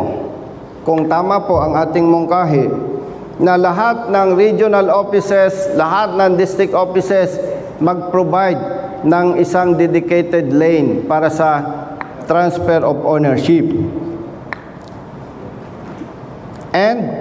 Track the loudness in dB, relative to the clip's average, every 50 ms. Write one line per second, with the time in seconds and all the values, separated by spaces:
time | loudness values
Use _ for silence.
0 | -2 -2 -4 -6 -8 -10 -10 -12 -14 -14 -16 -16 -16 -18 -18 -8 -2 0 0 0
1 | 2 0 0 0 0 0 0 0 0 0 0 0 0 0 0 0 0 0 0 2
2 | 4 4 4 2 2 2 2 2 2 2 2 2 2 2 -2 -4 -4 -6 -6 -8
3 | -8 -10 -12 -14 -14 -16 -4 0 2 4 4 4 4 2 2 2 2 0 0 -2
4 | -2 0 2 2 4 4 4 4 4 4 4 4 2 4 4 4 4 4 2 2
5 | 2 2 0 0 0 2 2 4 4 2 2 0 -2 -2 0 0 2 2 2 0
6 | 0 0 2 2 2 4 4 2 2 0 2 0 0 2 2 0 0 2 0 -2
7 | 0 2 2 2 2 2 -2 -4 -6 -6 -6 -8 -8 -12 -6 0 0 0 0 0
8 | -4 -2 0 0 2 2 2 2 2 2 0 -2 -4 -6 -8 -8 -8 -10 -10 -4
9 | 0 2 2 4 4 2 2 2 0 2 2 0 2 2 2 2 2 2 2 0
10 | 0 2 0 0 2 2 0 0 0 2 2 4 4 4 4 4 2 2 0 -2
11 | -2 -2 0 0 0 0 0 2 2 2 2 0 -2 -4 -8 -8 -10 -12 -12 -12
12 | -12 -12 -12 -14 -4 0 2 2 2 2 0 -2 0 2 2 2 2 0 0 0
13 | 0 0 2 2 2 2 2 2 2 4 4 4 4 2 0 -2 -2 -2 -4 -6
14 | -8 -8 -10 -10 -12 -12 -14 -16 -14 -14 -14 -14 -14 -18 -20 -20 -18 -18 -18 -18
15 | -18 -18 -18 -18 -18 -16 -16 -16 -16 -16 -16 -16 -16 -16 -16 -16 -16 -14 -14 -14
16 | -14 -16 -16 -16 -16 -16 -16 -16 -16 -16 -16 -16 -12 -4 0 2 2 2 2 0
17 | -2 -4 -4 -6